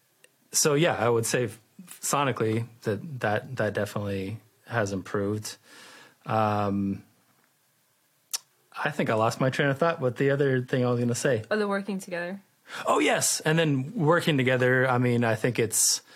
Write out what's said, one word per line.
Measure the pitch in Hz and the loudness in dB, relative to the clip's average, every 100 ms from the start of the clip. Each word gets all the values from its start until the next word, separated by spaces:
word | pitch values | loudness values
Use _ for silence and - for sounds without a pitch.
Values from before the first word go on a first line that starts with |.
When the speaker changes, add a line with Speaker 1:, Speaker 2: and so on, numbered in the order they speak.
| _ _ - _ _ | _ _ -20 _ _
Speaker 1:
so | - 156 | 0 2
yeah, | 143 170 98 | 4 2 2
I | 113 | 2
would | 117 110 | 2 2
say | 131 117 - _ - - - | 0 -2 -6 _ -20 -20 -10
sonically | - 143 139 117 110 113 117 - | -2 0 0 0 0 0 -4 -8
that, | 113 101 165 131 | -6 -6 -8 -4
that, | 110 107 - 123 | -2 -2 -4 -4
that | 107 | -4
definitely | 104 101 110 101 98 95 110 - _ - | -2 -4 -4 -6 -6 -6 -10 -16 _ -6
has | 120 101 | -4 -2
improved. | 95 90 104 98 107 - - _ - - - - _ - | -4 -6 -4 -4 -4 -8 -16 _ -20 -20 -20 -20 _ -4
Um, | 110 107 104 101 101 98 95 - _ _ _ _ _ _ _ _ _ _ _ _ - - _ _ - | 0 2 0 -2 -2 -2 -6 -10 _ _ _ _ _ _ _ _ _ _ _ _ -12 -12 _ _ -6
I | 151 | -4
think | 147 135 | -2 0
I | |
lost | 110 113 - | 2 0 2
my | 131 | 0
train | 127 143 | 2 0
of | 135 | 2
thought | 170 165 | 0 0
with | 127 110 | -4 0
the | 139 | 0
other | 139 143 131 | 2 2 2
thing | 123 135 123 | 0 0 2
I | |
was | 120 | 2
gonna | 120 120 | 0 0
say. | 151 113 - | 0 0 -2
Speaker 2:
Oh, | 214 | -2
the | 208 | -2
working | 196 202 190 | -4 -4 -8
together. | 190 175 175 196 _ _ - - - | -8 -8 -8 -10 _ _ -16 -8 0
Speaker 1:
Oh, | - | 2
yes. | 277 202 - - | 2 2 0 0
And | 156 160 | 2 2
then | 160 135 135 226 | 2 0 -2 0
working | 151 170 165 143 | 4 4 2 2
together, | 127 127 127 127 131 | 2 4 4 4 4
I | 123 | 4
mean, | 123 120 | 2 2
I | 117 110 | 2 2
think | 131 117 | 0 0
it's, | 110 - - - - | 0 2 2 0 -6